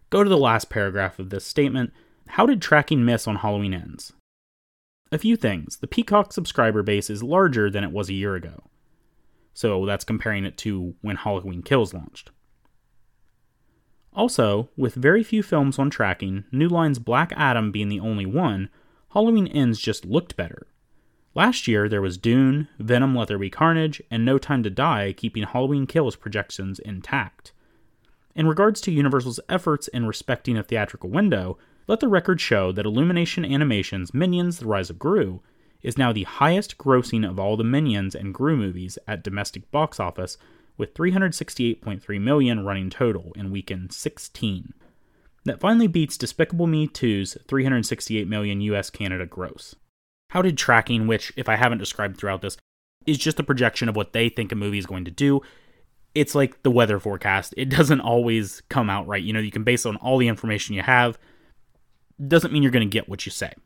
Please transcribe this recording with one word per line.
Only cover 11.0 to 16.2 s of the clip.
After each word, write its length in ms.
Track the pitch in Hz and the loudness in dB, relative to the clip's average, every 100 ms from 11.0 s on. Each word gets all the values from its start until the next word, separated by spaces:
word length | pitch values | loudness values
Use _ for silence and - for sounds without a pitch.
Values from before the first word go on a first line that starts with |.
when 160 | 104 98 | -8 -6
Halloween 440 | 107 98 98 90 | -4 -4 -4 -10
Kills 320 | - 135 101 | 0 0 0
launched. 380 | 92 71 - - _ _ _ _ _ _ _ _ _ _ _ _ _ _ _ _ _ _ | -6 -16 -20 -20 _ _ _ _ _ _ _ _ _ _ _ _ _ _ _ _ _ _
Also, 560 | - 143 - 110 104 123 - | -2 0 2 2 0 -4 -4
with 180 | 123 127 | -4 2
very 280 | 135 208 | 4 4
few 200 | 214 214 | 2 -2
films 340 | 202 160 135 135 | 2 2 2 2
on 120 | 139 | -2
tracking, 560 | - 101 90 | 0 -2 -2